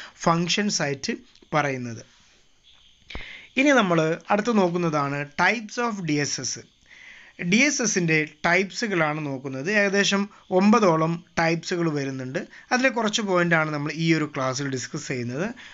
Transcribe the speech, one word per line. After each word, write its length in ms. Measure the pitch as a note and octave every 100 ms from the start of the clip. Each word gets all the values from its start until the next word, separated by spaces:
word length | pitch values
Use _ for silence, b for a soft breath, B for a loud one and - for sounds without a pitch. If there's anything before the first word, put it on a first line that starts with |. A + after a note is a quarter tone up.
| B -
ഫങ്ഷൻസ് 580 | F3 E3 E3 - G#3 G3
ആയിട്ട് 280 | C#3+ C#3 - B3 - _ -
പറയുന്നത്. 520 | D3+ C#3+ C3 B2 A2+ - _ _ _ _ _ _ - _ _ - B B B B B3+
ഇനി 120 | D4
നമ്മൾ 480 | C4 F#3+ E3+ D#3+ E3 -
അടുത്ത് 260 | G#3 A3 G#3+
നോക്കുന്നതാണ് 680 | F3+ F3 E3+ D3+ C#3 C#3+
types 520 | C#3+ - F3+ A#3 G#3+ - A#3+
of 180 | G3+
ഡി 80 | E3
എസ് 280 | D3 C#3+ -
എസ്. 180 | B2 A#2 - _ B B B B B B
ഡി 140 | E3+ G#3+
എസ് 240 | C#4+ D4
എസിൻ്റെ 480 | A#3 F#3+ E3+ D#3 D3+ -
ടൈപ്സുകളാണ് 800 | E3+ F3 F#3+ - A3+ F3+ D#3 D3+
നോക്കുന്നത്. 460 | D3 C3 C3+ C3 D3+
ഏകദേശം 580 | G#3+ G3+ G3+ F#3+ G3 G3+ b b
ഒമ്പതോളം 720 | F#3 G3+ G#3+ G3 D#3+ D#3+ E3+ - -
ടൈപ്സുകൾ 500 | E3 E3+ - F3+ E3
വരുന്നുണ്ട്. 580 | D3 C3+ C3 B2+ D#3 - B B
അതിലെ 180 | B3 C4
കുറച്ച് 320 | A3+ G#3+ A3
പോയിന്റാണ് 500 | G3+ F3+ F3 E3 D#3
നമ്മൾ 200 | D3+ C#3+
ഈ 200 | D3+ E3
ഒരു 180 | D#3+ D3+
ക്ലാസ്സിൽ 340 | C#3+ C3 C3 C#3
ഡിസ്കസ് 380 | C3 A2+ D#3 -
ചെയ്യുന്നത്. 420 | C3 A#2+ C3 G#3+ - B